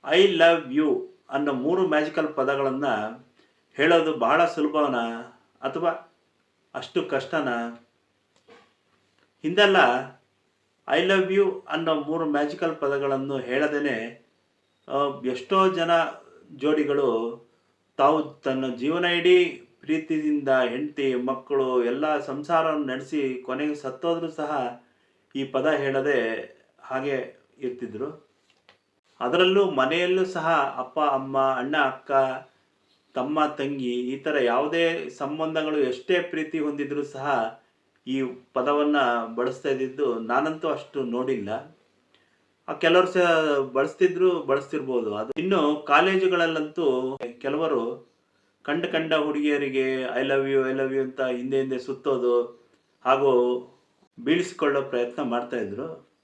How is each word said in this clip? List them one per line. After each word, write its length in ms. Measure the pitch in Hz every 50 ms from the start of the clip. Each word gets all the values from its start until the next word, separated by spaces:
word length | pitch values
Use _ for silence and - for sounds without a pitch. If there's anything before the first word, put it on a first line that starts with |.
| - 135 151
"I 120 | 175 196
love 520 | 196 175 165 165 170 170 160 147 127 127 147
you" 280 | 156 147 123 - - - - _ _ _
ಅನ್ನೋ 220 | 135 139 147 147 139
ಮೂರು 360 | 127 127 151 175 190 190 170
ಮ್ಯಾಜಿಕಲ್ 460 | 151 151 151 151 - 165 151 151 151
ಪದಗಳನ್ನ 500 | - 127 127 139 139 139 135 131 135 143 139 117 104 107 110 117 127 - _ _ _ _ _ _ _ _ _ _
ಹೇಳೋದು 360 | - 143 165 170 165 160 156 -
ಬಹಳ 320 | 120 117 117 143 165 170
ಸುಲಭನಾ 760 | 170 - 160 147 147 147 156 147 143 131 120 117 113 117 117 117 - - _ _ _ _ _ 131
ಅಥವಾ 540 | 135 - - 170 170 165 - - _ _ _ _ _ _ _ _ _ _ _ _ _ _
ಅಷ್ಟು 280 | 139 - - - 185 -
ಕಷ್ಟನಾ? 840 | - 139 135 135 - - 160 143 127 120 117 117 117 117 - _ _ _ _ _ _ _ _ _ _ _ _ _ _ - - _ _ _ _ _ _ _ _ _ _ _ _ _ _ _ _ -
ಹಿಂದೆಲ್ಲ 340 | 156 180 196 208 196 190 185 147 123 120 127 135 - - _ _ _ _ _ _ _ _ _ _ _ _ _ _ -
"I 200 | 135 160 180 185
love 300 | 196 190 185 180 190 196
you" 240 | 196 185 190 - - -
ಅನ್ನೋ 260 | 151 160 165 160 160
ಮೂರು 300 | 151 143 147 160 165 165
ಮ್ಯಾಜಿಕಲ್ 500 | 151 147 143 147 147 151 - 175 160 160
ಪದಗಳನ್ನು 600 | - 151 139 143 139 139 139 135 135 135 139 139 131
ಹೇಳದೇನೆ, 880 | 120 120 127 139 151 147 147 143 147 143 127 110 113 117 120 - _ _ _ _ _ _ _ _ _ _ _ _ _ -
ಆ, 320 | 131 139 143 143 135 117 120
ಎಷ್ಟೋ 440 | 127 127 127 - - 196 190 190 185
ಜನ 220 | 175 170 165 165 170 165 165 - - - - - - - - - 151
ಜೋಡಿಗಳು 880 | 131 131 151 156 151 143 135 143 143 139 123 113 113 113 117 117 - - _ _ _ _ _ _ _ _ _ _
ತಾವು 260 | - 139 143 156 156 147
ತನ್ನ 520 | 139 - - _ 139 131 131 131 131 120
ಜೀವನ 300 | 117 123 143 165 175 175
ಇಡೀ 560 | 175 175 170 170 180 180 180 180 165 - - - _ _ _
ಪ್ರೀತಿಯಿಂದ 680 | - - 156 160 156 - 160 151 151 151 147 147 139 135
ಹೆಂಡತಿ, 680 | 131 131 127 117 117 135 147 151 - - 139 135 127
ಮಕ್ಕಳು 680 | 123 123 127 135 131 - - 147 135 131 131 127 127 120
ಎಲ್ಲ 360 | 120 127 139 151 156 151 143
ಸಂಸಾರವನ್ನು 680 | - - 135 143 147 - 170 160 160 160 156 151 147
ನಡೆಸಿ 560 | 131 131 135 135 - 156 151 139 131 127 123 -
ಕೊನೆಗೆ 280 | - 131 135 151 151 147
ಸತ್ತೋದ್ರೂ 560 | 147 - 135 127 - - 170 165 170 165 160
ಸಹ 520 | 156 - 151 147 151 143 127 120 117 - _ _ _ _ _ _ _ _ _ _ _
ಈ 80 | 135 131
ಪದ 220 | 135 - 135 135
ಹೇಳದೆ 680 | 156 156 135 139 139 135 135 135 147 143 123 113 113 113 - - - - _ _ _ _ _
ಹಾಗೆ 560 | - - 131 135 135 143 139 127 123 - - _ _ _ _ _
ಇರ್ತಿದ್ರು. 720 | 139 123 123 123 120 110 101 107 127 151 160 - _ _ _ _ _ _ _ _ _ - _ _ _ _ _ _ _ _ _ _
ಅದರಲ್ಲೂ 500 | 117 123 143 175 180 185 190 202 202 185
ಮನೆಯಲ್ಲೂ 540 | 151 131 131 135 156 170 180 180 185 190 185
ಸಹ 500 | 185 - 170 156 165 165 156 139 - - -
ಅಪ್ಪ, 220 | 123 - - 156
ಅಮ್ಮ, 380 | 151 147 139 135 135 135 135 135
ಅಣ್ಣ, 380 | 135 135 135 127 123 139 151
ಅಕ್ಕ, 360 | 156 143 135 131 - - - 139 135 135 131 127 131 131 - _ _ _ _ _ _ _ _ _ _ _ _ _
ತಮ್ಮ, 320 | 135 127 139 151 156 151
ತಂಗಿ 460 | 147 - - 139 139 143 135 127 123 120
ಈ 260 | 123 123 123 135 135
ಥರ 240 | - 156 151 143 127
ಯಾವುದೇ 640 | 120 120 127 143 151 160 165 170 165 165 165 160 -
ಸಂಬಂಧಗಳು 720 | - - 143 139 151 160 160 160 160 160 156 151 151 147
ಎಷ್ಟೇ 420 | 139 127 123 127 - - 185 175
ಪ್ರೀತಿ 380 | 170 175 160 160 156 156 - 160
ಹೊಂದಿದ್ರೂ 440 | 147 147 143 143 147 135 143 147 135
ಸಹ 580 | - - 135 135 143 139 123 113 110 - - _ _ _ _ _ _ _ _ _
ಈ 160 | 127 131 135 131 123 123 - - _ _
ಪದವನ್ನ 440 | 131 123 143 147 147 147 147 147 143 135 120 120 120 113 110 113
ಬಳಸ್ತಾ 340 | 117 123 127 123 - - 147
ಇದ್ದಿದ್ದು 500 | 135 127 135 127 131 - 147 127 117 113
ನಾನಂತೂ 500 | 113 110 123 135 147 160 156 156 - 160
ಅಷ್ಟು 340 | 143 - - - - 139 131
ನೋಡಿಲ್ಲ. 720 | 120 117 123 127 131 131 113 101 98 107 143 147 156 - _ _ _ _ _ _ _ _ _ _ _ _ _ _ _ _ _ _ -
ಆ, 40 | 165
ಕೆಲವರು 340 | - - 165 170 180 180
ಸಹ 520 | 180 185 185 180 175 165 160 156 151 143 139
ಬಳಸ್ತಿದ್ರು, 840 | 135 127 123 135 139 156 - - 185 180 175 175 185 185 175 160 147
ಬಳಸ್ತಿರ್ಬೋದು. 720 | - 139 143 139 - - 156 135 131 127 120 113 107 101
ಅದು 240 | 104 110 113 135 -
ಇನ್ನು 420 | 175 190 196 175 151 147 151 147 -
ಕಾಲೇಜುಗಳಲ್ಲಂತೂ 1300 | - 143 151 170 190 190 190 190 185 180 175 170 165 160 156 151 151 - - 165 143 127 127 131 131 135 139 131 120 120 -
ಕೆಲವರು 760 | - - 143 151 165 160 151 123 113 117 117 - - _ _ _ _ _ _ _ _ _ _ _ _
ಕಂಡ 220 | - 147 170 170
ಕಂಡ 300 | - - 160 160 160 160
ಹುಡುಗಿಯರಿಗೆ 880 | 156 147 151 147 147 147 151 147 143 143 135 131 135 131 131 131 131 131
"I 240 | 123 113 123 135
love 280 | 135 139 139 135 135 135
you, 140 | 135 131 131
I 60 | 135
love 140 | 135 135 131
you" 120 | 135 135
ಅಂತ 200 | 131 131 127 -
ಹಿಂದೆ 400 | 131 127 123 123 123 131 135 135
ಹಿಂದೆ 180 | 135 131 131 123
ಸುತ್ತೋದು 840 | - - 135 131 - 143 135 123 120 123 120 123 120 120 - - _ _ _ _ _ _ _ _ _
ಹಾಗೂ 560 | 127 135 135 143 139 131 120 123 123 123 123 123 - _ _ _ _ _ _ _ _ _ - 117
ಬೀಳಿಸಿಕೊಳ್ಳೋ 580 | 131 160 180 175 - - - 160 143 139 139 135
ಪ್ರಯತ್ನ 400 | - - 120 120 120 - - 143
ಮಾಡ್ತಾ 340 | 123 117 120 120 - -
ಇದ್ರು. 520 | 120 107 98 101 110 147 165 160 - - _ _ _